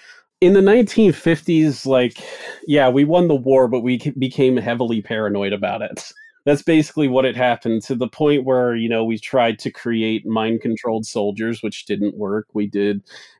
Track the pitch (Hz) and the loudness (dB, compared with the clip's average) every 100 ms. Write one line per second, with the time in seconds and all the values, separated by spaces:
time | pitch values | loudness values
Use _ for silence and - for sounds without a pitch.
0 | - - _ - 180 196 196 226 220 - | -20 -20 _ 2 4 6 6 4 4 4
1 | 208 147 170 160 - 160 156 127 131 131 | 4 4 0 -2 0 2 2 0 0 2
2 | 123 - - - - - - 147 131 131 | 2 -4 -18 -16 -16 -12 0 2 4 4
3 | 147 175 175 139 123 135 123 123 120 123 | 4 4 4 2 4 4 4 2 -2 -2
4 | 147 135 131 - 131 123 107 120 120 113 | -4 -4 -4 0 2 2 -2 -4 -2 -4
5 | 101 110 104 101 101 101 98 98 - - | -4 -4 -2 -2 -2 -2 -4 -4 -8 -12
6 | - - - _ - 143 - 160 151 - | -18 -20 -20 _ -2 0 2 2 2 -2
7 | 143 127 131 117 127 117 117 113 - 123 | 0 2 0 0 -2 0 -2 -4 -4 -6
8 | 123 - 151 147 131 127 123 117 113 113 | -6 -2 0 0 0 0 0 -2 -2 -2
9 | 113 110 - 131 117 110 - - 120 113 | -2 -4 -2 0 0 -2 -8 -8 -4 -2
10 | 110 110 101 110 110 113 117 113 120 110 | -2 -4 -4 -4 -2 -2 -4 -6 -6 -6
11 | 110 113 104 101 110 117 110 - - 98 | -6 -4 -4 -4 -6 -6 -8 -10 -8 -4
12 | 101 104 101 107 - 107 104 101 101 101 | -4 -6 -6 -6 -6 -6 -4 -2 -2 -4
13 | - - - _ | -8 -20 -20 _